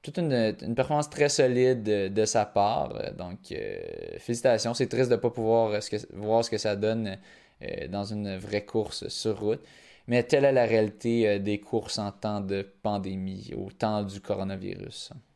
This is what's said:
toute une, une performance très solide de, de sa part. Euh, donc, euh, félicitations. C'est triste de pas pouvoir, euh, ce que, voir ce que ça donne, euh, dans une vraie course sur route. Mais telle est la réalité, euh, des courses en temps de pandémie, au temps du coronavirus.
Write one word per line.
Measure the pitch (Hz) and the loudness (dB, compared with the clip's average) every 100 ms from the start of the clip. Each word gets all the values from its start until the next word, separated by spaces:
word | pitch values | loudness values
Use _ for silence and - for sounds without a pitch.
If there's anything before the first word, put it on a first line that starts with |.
toute | - 165 | -6 -4
une, | 165 127 110 98 | 0 2 2 0
une | 82 | -4
performance | 117 131 151 147 | -2 0 0 -2
très | - 143 | 2 2
solide | - 131 123 127 127 | 4 4 6 4 4
de, | 107 104 98 | 0 0 0
de | 101 | 0
sa | 107 113 104 | 2 2 2
part. | 101 101 113 69 57 | 2 2 2 -2 -4
Euh, | 53 | -8
donc, | - 90 92 - | -8 -10 -12 -10
euh, | - 52 50 50 50 50 50 | -8 -6 -8 -10 -10 -10 -10
félicitations. | - 117 131 113 117 | -6 2 4 4 2
C'est | 120 127 | 0 0
triste | 117 127 | 2 2
de | 120 | 4
pas | 120 | 2
pouvoir, | 113 110 117 113 | 0 4 4 4
euh, | 104 | 0
ce | - | -2
que, | 107 - | -6 -8
voir | - 107 113 | -8 2 2
ce | 113 | 2
que | 107 | 0
ça | 107 | 0
donne, | 101 107 113 110 95 - - _ _ | 2 0 0 -4 -8 -14 -20 _ _
euh, | - - - | -10 -8 -6
dans | 98 | -6
une | 101 104 104 92 | -6 -6 -6 -6
vraie | 101 104 | -4 -4
course | 104 113 104 - - | 0 -2 -2 -6 -8
sur | - 110 98 | -4 -2 -2
route. | 104 117 - - - - - | -2 -2 -6 -20 -20 -20 0
Mais | 120 | 0
telle | 120 147 | 4 4
est | 139 | 6
la | 131 | 6
réalité, | 117 113 107 - 117 117 107 | 4 4 2 0 0 2 4
euh, | 101 | 2
des | 98 104 | 0 -2
courses | - 117 - - | -2 -4 -2 -6
en | 101 | -6
temps | - 107 104 | -6 -4 -4
de | 98 98 98 _ | -2 -4 -6 _
pandémie, | 107 104 95 95 95 95 110 - | -4 -2 -4 -6 -6 -8 -10 -10
au | 98 | -10
temps | - 110 107 | -4 -2 0
du | 98 95 | -4 -8
coronavirus. | - 98 95 95 95 95 98 - - 139 _ | -6 -4 -4 -6 -8 -10 -12 -14 -16 -16 _